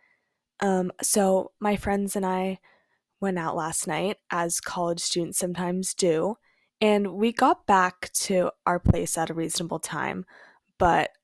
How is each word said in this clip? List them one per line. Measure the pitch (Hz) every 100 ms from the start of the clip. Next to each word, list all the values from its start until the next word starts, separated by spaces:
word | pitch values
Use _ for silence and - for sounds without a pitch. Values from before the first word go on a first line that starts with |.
| _ _ _ _ _ -
Um, | 196 185 185 -
so | - 214 190 190 - -
my | 208
friends | 202 208 202 196
and | 202
I | 190 185 190 185 _ _ _ _ _ -
went | 196 180
out | 160 170
last | 160 - -
night, | 156 185 - -
as | 175 170 -
college | - 185 175 170
students | - 175 165 -
sometimes | 180 175 180 180 185
do, | - 180 160 180 233 _ _ _ -
and | 214 208 202
we | 185 226
got | - 269 359 -
back | 190 180 - - -
to | - 185 175 -
our | - 175
place | - 165 170 170
at | 160
a |
reasonable | 160 160 - 165 160
time, | - 147 131 185 - - - _ _ -
but | 175 165 - _